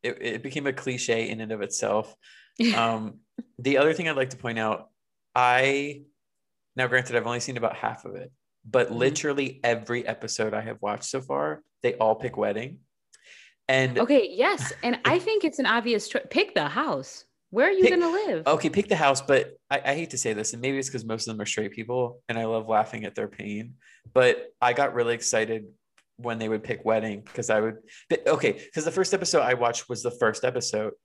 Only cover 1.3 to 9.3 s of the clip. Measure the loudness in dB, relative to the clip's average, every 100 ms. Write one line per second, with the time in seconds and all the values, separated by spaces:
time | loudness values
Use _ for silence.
1.3 | -6 -6 -6 -4 -4 0 0 -2 -12 -20
2.3 | -20 _ 0 2 4 2 0 -6 -12 _
3.3 | -18 -18 -6 2 4 4 2 -2 -2 -2
4.3 | -4 -6 -2 -2 -2 -6 _ _ _ _
5.3 | 2 4 4 4 2 -2 -8 -18 _ _
6.3 | _ _ _ _ -4 0 0 2 0 0
7.3 | -4 -6 -2 -4 -2 -6 -6 -12 -14 -14
8.3 | _ _ _ -2 0 2 2 0 2 -2